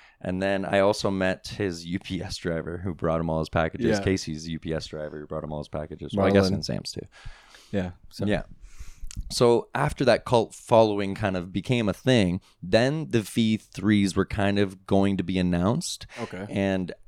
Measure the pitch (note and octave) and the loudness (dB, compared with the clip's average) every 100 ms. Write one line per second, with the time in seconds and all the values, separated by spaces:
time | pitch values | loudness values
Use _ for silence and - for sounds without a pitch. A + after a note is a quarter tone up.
0 | - _ F#2 F#2 F#2+ G2 F#2+ G2+ G2 G#2+ | -20 _ -4 -2 0 0 2 4 4 2
1 | G#2 F#2+ F#2 F#2 - - G2+ E2+ E2+ F#2 | 0 0 0 -2 -6 -4 -4 -4 -6 -6
2 | - F2+ F#2 - F2+ E2 D#2 E2+ F#2 D#2+ | -4 -6 -6 -6 -4 -4 -4 -6 -8 -4
3 | E2 E2 E2 D#2+ D#2 - E2 F2+ D#2+ G2+ | 0 0 0 -2 0 0 0 0 0 2
4 | G2 F#2+ - D#2 E2 D#2+ E2 D#2+ - D#2 | 2 0 -2 -8 -8 -8 -4 -6 -6 -10
5 | D2+ D2+ D2+ D#2+ D2+ D2+ D2 D2+ D#2 D2+ | -10 -10 -10 -8 -6 -8 -8 -8 -8 -10
6 | D2+ G2+ F#2+ G2 F#2+ F#2+ - G1+ - - | -6 0 4 4 4 0 -4 -6 -8 -12
7 | - - - - - - - G2+ F2+ E2 | -12 -14 -16 -16 -18 -20 -8 -4 -4 -8
8 | - - G2+ G2 - - - - - - | -16 -6 -2 -2 -4 -16 -18 -14 -14 -10
9 | - - - - A#2+ A#2 - B2 D3 - | -10 -8 -6 2 4 4 2 -2 -2 2
10 | B2 G#2+ - A#2+ G2+ - - A2+ A2 G2+ | 4 2 4 2 2 -4 4 6 6 2
11 | G2 G2 G#2 F#2 F2+ F#2+ - B2 G#2 - | -2 -2 -2 -2 -4 -4 0 0 0 0
12 | C3 B2 F2+ F#2 - _ F2+ A2 B2+ D#3 | 4 4 4 0 -6 _ 0 2 2 0
13 | C#3 A#2 G2 A#2+ A2 A2 - - G2 G#2 | 0 -2 0 2 2 0 -4 -2 4 4
14 | G2 F#2+ F#2 - G2+ G2+ G2 F#2+ - G2 | 4 2 -2 0 0 2 0 -4 0 2
15 | G2 F#2+ F2 F#2 F2+ F2 F#2+ D3+ - - | 4 2 0 0 2 2 2 0 -4 -10
16 | - - A2 F2+ G2+ - G2 F#2+ F2 - | -12 -12 -10 -10 -6 -2 0 0 -4 -6